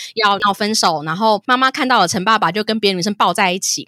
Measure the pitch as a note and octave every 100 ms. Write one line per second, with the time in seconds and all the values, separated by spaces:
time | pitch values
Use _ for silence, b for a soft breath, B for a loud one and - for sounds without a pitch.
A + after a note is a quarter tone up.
0 | B - G#3 G3 G#3 G3 G#3 A3 G3 D#3
1 | D#3 E3+ A3 G3+ - B3+ C4 C4 C4 A#3+
2 | F3+ G3 F#3+ G#3+ F3 G3 G#3+ A3 G3+ F#3
3 | F3+ G3 - F3 F#3+ F#3 - -